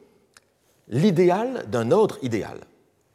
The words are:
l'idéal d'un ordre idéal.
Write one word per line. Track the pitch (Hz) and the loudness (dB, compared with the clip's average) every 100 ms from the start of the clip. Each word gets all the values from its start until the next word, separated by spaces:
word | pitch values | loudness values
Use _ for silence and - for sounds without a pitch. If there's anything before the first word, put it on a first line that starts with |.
| _ _ _ _ _ _ _ _ _ | _ _ _ _ _ _ _ _ _
l'idéal | 123 202 165 180 180 247 254 107 | 0 2 4 4 2 -2 -6 -6
d'un | 117 113 | -4 2
ordre | 185 214 - | 2 2 -2
idéal. | 131 113 78 - - _ _ _ _ | -6 -4 -6 -12 -20 _ _ _ _